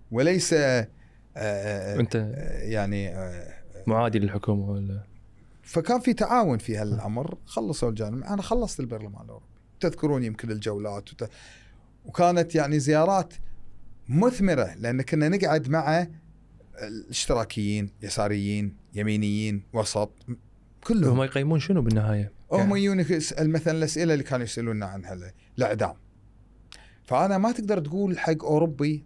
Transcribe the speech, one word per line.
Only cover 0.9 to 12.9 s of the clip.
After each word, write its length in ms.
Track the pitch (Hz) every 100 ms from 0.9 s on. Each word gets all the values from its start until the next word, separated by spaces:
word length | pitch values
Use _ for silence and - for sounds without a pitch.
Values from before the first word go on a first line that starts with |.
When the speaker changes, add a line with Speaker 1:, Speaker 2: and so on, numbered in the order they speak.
| - - - - 135
Speaker 1:
آه، 640 | 107 101 104 98 95 110
Speaker 2:
أنت 160 | 117 113
Speaker 1:
آه، 480 | 107 131 - -
يعني، 460 | 107 110 101 101 98
آه، 440 | 90 92 87 85 - - - 113
Speaker 2:
معادي 320 | 113 117 104
للحكومة 500 | 98 101 - 101 98
ولا؟ 340 | 101 98 101 - - - - - -
Speaker 1:
فكان 380 | - 170 - 247
في 140 | 247
تعاون 440 | 220 214 247 185 113
في 200 | - 107
هالأمر. 600 | 104 110 104 117 160 185 -
خلصوا 440 | 233 196 147 120
الجانب. 340 | 110 107 127
أنا 180 | 147 202
خلصت 380 | - 240 226 -
البرلمان 460 | 123 110 104 101 110
الأوروبي. 200 | 110 - - - -
تذكرون 440 | 175 - 151 135
يمكن 280 | 117 104 113
الجولات 640 | 107 107 101 104 101 -
وت-، 160 | - 113 - - - - - - - -
وكانت 500 | - 175 175 165 156
يعني 240 | 143 151
زيارات 540 | 135